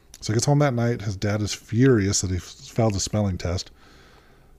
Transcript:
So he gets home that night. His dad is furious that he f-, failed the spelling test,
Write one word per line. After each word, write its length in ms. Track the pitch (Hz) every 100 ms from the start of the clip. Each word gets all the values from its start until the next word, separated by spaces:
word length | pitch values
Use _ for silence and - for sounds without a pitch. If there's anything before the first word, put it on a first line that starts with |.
| _ -
So 120 | -
he 40 | 113
gets 100 | 147
home 120 | 143
that 140 | 147
night. 280 | 120 120 120
His 140 | 104 95
dad 240 | 104 104
is 120 | 101
furious 680 | - - 110 135 117 95 95
that 80 | 92
he 80 | 92
f-, 40 |
failed 520 | - - - - 113
the 60 | 95
spelling 380 | - 107 101 90
test, 320 | 87 90 - - - - - - _ - -